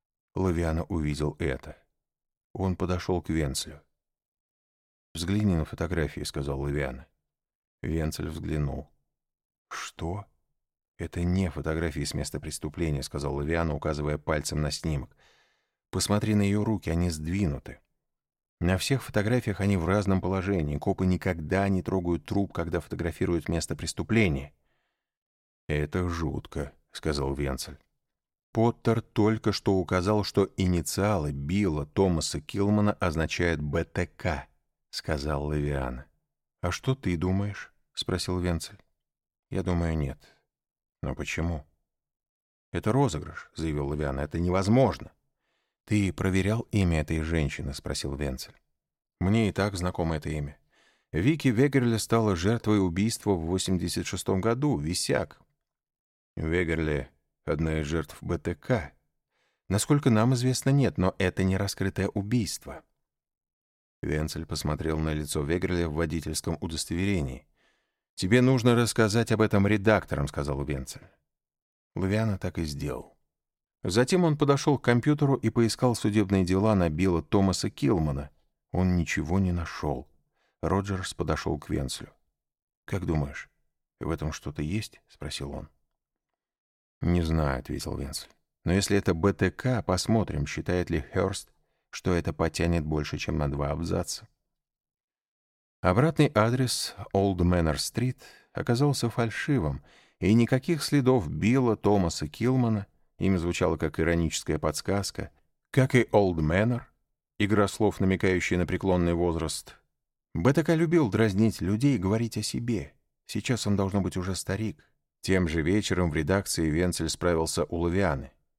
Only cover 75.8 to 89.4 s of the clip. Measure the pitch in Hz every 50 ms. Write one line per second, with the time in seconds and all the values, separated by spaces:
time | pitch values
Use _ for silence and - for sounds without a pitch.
75.8 | - 123 113 - - 110 104 107 101 90 98 95 92 85 92 95 104 110 107 95
76.8 | 87 82 76 80 92 95 87 80 76 - - 101 98 95 90 - - 110 - -
77.8 | 143 135 110 85 78 76 67 69 69 69 - _ _ _ _ _ _ _ - 90
78.8 | 92 92 90 87 80 - - 82 78 76 90 98 95 90 87 87 82 - - -
79.8 | 78 73 67 62 - - _ _ _ _ _ _ _ _ _ _ - 82 90 98
80.8 | 98 101 98 92 95 - - - 82 78 78 - - 80 76 76 - - 78 76
81.8 | 69 64 - - - - - _ _ _ _ _ _ _ _ _ _ _ _ _
82.8 | _ - 104 92 90 90 82 76 71 71 71 - - - _ _ _ _ _ _
83.8 | _ _ _ - - 76 82 76 76 78 73 - - - 73 - 73 76 95 110
84.8 | 107 - - - _ _ - _ 73 73 - - 69 69 69 - - - _ _
85.8 | _ _ _ _ _ _ _ _ _ _ _ _ _ _ _ _ _ _ _ _
86.8 | _ _ _ _ 80 82 87 87 82 80 80 80 76 71 65 62 - - 65 -
87.8 | - - - 69 69 69 71 - - - _ _ _ _ _ _ - 85 90 101
88.8 | 98 - 101 98 - 98 87 80 92 101 95 -